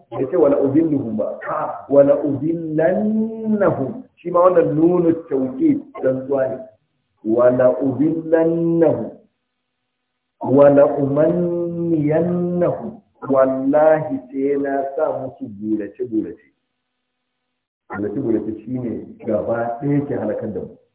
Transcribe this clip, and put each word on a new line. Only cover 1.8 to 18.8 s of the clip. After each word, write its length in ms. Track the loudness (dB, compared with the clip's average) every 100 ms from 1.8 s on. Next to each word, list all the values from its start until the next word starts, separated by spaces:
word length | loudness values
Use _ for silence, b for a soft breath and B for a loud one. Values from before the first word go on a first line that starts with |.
| 2
"Wala 320 | 4 6 4
udillannahum." 1800 | 0 -2 -4 -4 -4 0 0 0 0 0 -2 -4 -4 0 0 0 -4 -8 -16 _
Shi 140 | -2
ma 100 | 2
wannan 360 | 4 4 2 2
nunu 480 | 2 4 2 -2
tawkid 560 | -4 -4 -2 0 0 0 -4 -4
rantsuwa 440 | -2 -2 -2 -2 -2
ne. 100 | -4 -12 _ _ _ _ _
"Wala 460 | -2 4 4 6 4 2
udillannahum." 1300 | -2 0 0 0 0 2 2 2 0 2 2 2 -4 -12 _ _ _ _ _ _ _ _ _ _ _ _
"Wala 460 | 2 6 8 8 4 2
umanniyannahum." 2000 | -2 2 2 0 -2 -2 -4 -4 -2 0 0 0 0 -2 -2 0 -2 -2 -8 -14 _ _ -2
Wallahi 880 | 2 2 2 0 4 4 4 0 -8 -8
sai 320 | -4 -2 -2
na 240 | -2 -4 -4 -4
sa 260 | -4 -4
musu 240 | -8 -10 -14
burace-burace. 1040 | -8 -4 -4 -4 -8 -6 -4 -6 -10 _ _ _ _ _ _ _ _ _ _ _ _ _ _ -14
Burace-burace 680 | -8 -6 -4 -2 -2 -2 -8
shi 160 | -8
ne 320 | -8